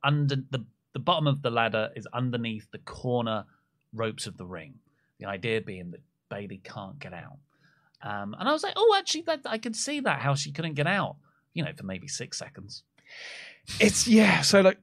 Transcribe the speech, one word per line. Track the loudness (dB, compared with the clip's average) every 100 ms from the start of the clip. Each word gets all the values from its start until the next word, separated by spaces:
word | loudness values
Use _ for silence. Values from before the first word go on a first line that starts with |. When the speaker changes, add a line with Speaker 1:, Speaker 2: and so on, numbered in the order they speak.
Speaker 1:
under | 0 2 2 0
the, | -2 -6 -8 _ _
the | -2
bottom | 0 2 2
of | 2
the | 0
ladder | 2 2 0 -2 -6
is | -8
underneath | -4 -2 -2 -4 -8 -10
the | -16
corner | -14 -8 -2 0 0 -2 -6 _ _ _ _
ropes | -4 -4 -4 -10
of | -10
the | -12
ring. | -12 -14 -20 _ _ _ _
The | -8
idea | -6 -2 -2
being | -4 -10 -12
that | -14 _ _ -12
Bayley | -10 -10 -14
can't | -14 -14 -12 -14
get | -14
out. | -14 -16 -20 _ _ _ _ _ _ -10
Um, | -8 -8 -4
and | -2
I |
was | 0
like, | -2 2
"Oh, | 4 4
actually, | 2 -4
that, | -2 -4 -4
I | -6
can | -4
see | -6 -4 -2
that, | 0 0
how | 0
she | 0 -2
couldn't | -6 -4
get | -2 0
out," | 0 -2 -6 _ _ _
you | -6
know, | -6 -6
for |
maybe | -8 -8 -8
six | -10 -8 -10
seconds. | -12 -14 -16 -18 -20 _ -20 -16 -14 -16 -18 -18 -10 4
Speaker 2:
It's, | 4 4 8
yeah, | 8 8 6
so, | 6 8
like, | 8 6